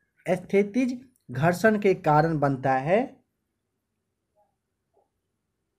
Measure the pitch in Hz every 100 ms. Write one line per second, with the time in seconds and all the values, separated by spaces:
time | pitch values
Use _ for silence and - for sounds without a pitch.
0 | _ _ - 180 - 196 202 220 254 254
1 | - _ - 123 160 175 220 208 208 185
2 | 156 147 165 156 139 135 131 131 143 202
3 | 277 - _ _ _ _ _ _ _ _
4 | _ _ _ 208 208 _ _ _ _ _
5 | _ _ _ _ _ _ _